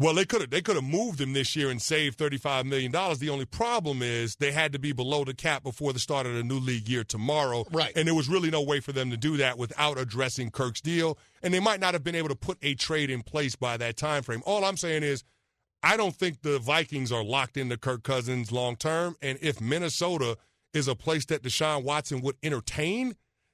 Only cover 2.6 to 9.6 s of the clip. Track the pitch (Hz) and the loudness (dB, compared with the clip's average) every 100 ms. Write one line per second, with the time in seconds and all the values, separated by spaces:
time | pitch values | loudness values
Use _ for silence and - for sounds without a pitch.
2.6 | 131 135 127 156 185 143 147 139 131 - | 0 0 0 0 0 0 -2 -2 -4 -2
3.6 | 233 240 156 131 123 117 117 - 143 147 | 0 0 0 -2 0 0 -2 0 0 2
4.6 | 156 139 147 123 127 147 135 127 165 139 | 0 0 -4 -2 0 0 0 -2 -2 0
5.6 | 143 - 147 127 - 143 127 120 120 131 | -4 -4 -2 -2 0 0 0 -2 -2 -2
6.6 | 127 120 107 123 110 107 120 151 135 120 | -2 -2 -2 -2 -2 -4 0 2 2 0
7.6 | 110 160 139 165 160 160 135 190 165 156 | 0 0 0 2 2 4 4 2 2 2
8.6 | 143 143 - 135 127 117 151 147 131 123 | 2 0 -2 -4 -2 -2 0 2 2 0